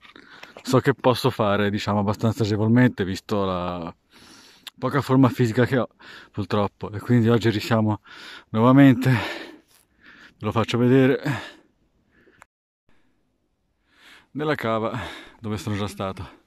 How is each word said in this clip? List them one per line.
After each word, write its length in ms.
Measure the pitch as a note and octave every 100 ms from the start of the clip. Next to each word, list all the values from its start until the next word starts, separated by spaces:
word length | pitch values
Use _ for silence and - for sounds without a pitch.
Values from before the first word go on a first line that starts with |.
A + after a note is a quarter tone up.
| - - - - - -
so 160 | - C3
che 160 | C#3+
posso 360 | C3 C3 A#2 C3
fare, 380 | - G#2+ G2+ G2+
diciamo, 300 | G2+ - G#2
abbastanza 460 | G2+ G#2 A2+ G2+
agevolmente, 580 | G#2 G#2 A2 A#2+ B2+ -
visto 420 | F#2 F#2+ - G#2
la 480 | F#2+ F2+ F2+ F2 E2+ - _ _ - - - _ - -
poca 220 | C3 C#3+
forma 280 | A#2+ C3 C3+
fisica 360 | - A#2+ G#2+ A#2
che 120 | B2+
ho, 100 | G#2+ _ - - -
purtroppo. 640 | - F#2+ G#2 G2+ - F2+
E 80 | G#2
quindi 280 | - B2 A2
oggi 220 | A#2+ A2+
risiamo 520 | G#2 - A2+ G#2+ G#2+ - - - - -
nuovamente, 600 | A2 A#2+ C3+ C#3 B2 C3 A#2 - - - - _ _ _ _ _ - - _
ve 20 | G#2+
lo 60 |
faccio 260 | A2+ G#2 A#2
vedere, 440 | B2 C3+ C3 C3+ C#3+ A2+ - - _ _ _ _ _ _ _ _ _ _ _ _ _ _ _ _ _ _ _ _ _ _ _ _ - - _
nella 220 | C3+ D3+
cava 440 | C#3+ A2+ A2 A2 A#2+ F#2+ - - -
dove 180 | G#2+ G#2
sono 200 | A2+ G2+
già 100 | G2+
stato. 560 | - G2 F#2+ - -